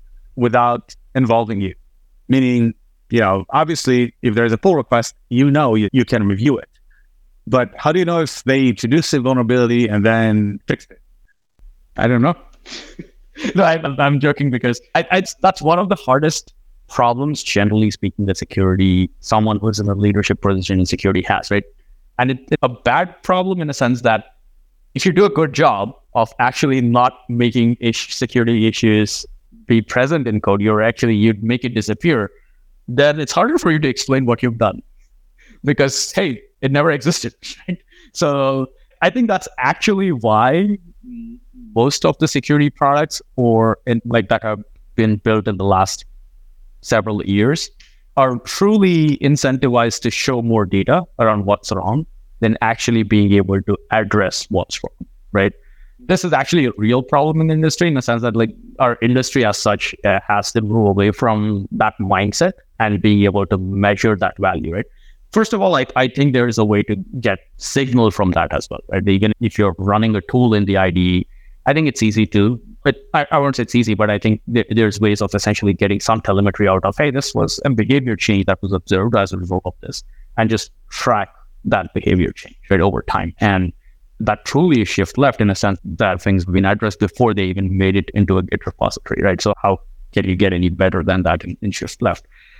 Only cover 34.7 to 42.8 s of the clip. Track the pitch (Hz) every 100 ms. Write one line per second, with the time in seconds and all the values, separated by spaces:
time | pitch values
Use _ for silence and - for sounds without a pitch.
34.7 | - - - _ _ _ _ _ - 139
35.7 | 147 139 - - - 185 117 - _ 135
36.7 | 143 160 147 117 - 117 - - - -
37.7 | 180 _ _ 320 - 156 143 135 135 131
38.7 | _ _ _ 180 247 233 190 - - 131
39.7 | - - 196 190 135 110 107 123 165 208
40.7 | 202 - - 247 233 226 240 - 254 226
41.7 | 113 127 - 160 147 156 143 - 147 147
42.7 | -